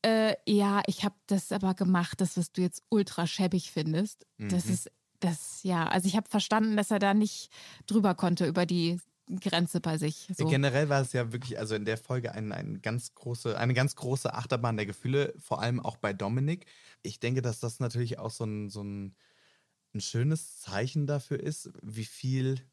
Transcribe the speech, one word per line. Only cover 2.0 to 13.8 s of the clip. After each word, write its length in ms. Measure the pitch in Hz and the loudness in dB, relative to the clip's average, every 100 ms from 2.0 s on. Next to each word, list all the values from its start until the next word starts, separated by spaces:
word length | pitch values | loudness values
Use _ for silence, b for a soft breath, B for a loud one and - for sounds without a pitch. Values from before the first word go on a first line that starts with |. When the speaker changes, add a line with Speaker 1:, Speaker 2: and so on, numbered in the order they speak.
| 175 - | 2 0
Speaker 1:
das, 160 | 185 - | 0 0
was 140 | 170 | -2
du 100 | - | 0
jetzt 220 | 180 - _ | 0 -2 _
ultra 380 | 220 196 - 170 | 2 2 0 -2
schäbig 440 | - 185 185 - | 2 2 2 0
findest.“ 540 | - 156 156 208 - - - 107 | -2 0 0 0 -6 -20 -8 -2
Das 180 | 180 214 | 0 0
Speaker 2:
Mhm. 40 | |
Speaker 1:
ist, 220 | 185 - _ _ _ | -2 -4 _ _ _
das, 440 | 180 156 - - | -2 -2 -8 -6
ja, 240 | 190 175 165 | -2 0 2
also 200 | 185 185 | 2 2
ich 100 | 202 | 0
hab 100 | - | 0
verstanden, 460 | 208 - 220 220 208 | -2 2 2 2 2
dass 140 | 202 | 2
er 80 | 208 | 2
da 140 | 196 | 4
nicht 380 | 202 214 - - B B B - | 4 2 -2 -14 B B B 0
drüber 280 | 214 202 175 | 4 4 4
konnte 320 | 180 170 170 | 2 4 2
über 180 | 175 175 | 2 2
die 340 | 175 170 175 - _ - 185 | 2 2 0 -6 _ -8 -4
Grenze 380 | 196 170 175 175 | 0 2 2 0
bei 160 | 165 156 | 0 0
sich, 320 | 151 - - | -2 -4 -10
so. 120 | 185 156 | -2 2
Speaker 2:
Generell 420 | 139 139 131 147 | 4 4 4 4
war 120 | 139 | 2
es 120 | 131 | 2
ja 180 | 127 117 | 0 -2
wirklich, 280 | 120 127 - | -4 -6 -6
also 160 | 107 110 | -2 0
in 100 | 104 | 0
der 120 | 110 | -2
Folge 360 | - 127 117 | -2 -4 -4
ein, 180 | 104 107 | -6 -6
ein 300 | 101 101 101 | -6 -6 -6
ganz 320 | 107 120 - | -4 -4 -6
große, 440 | _ 120 120 117 101 | _ -10 -6 -4 0
eine 160 | 120 | 2
ganz 220 | 127 | 4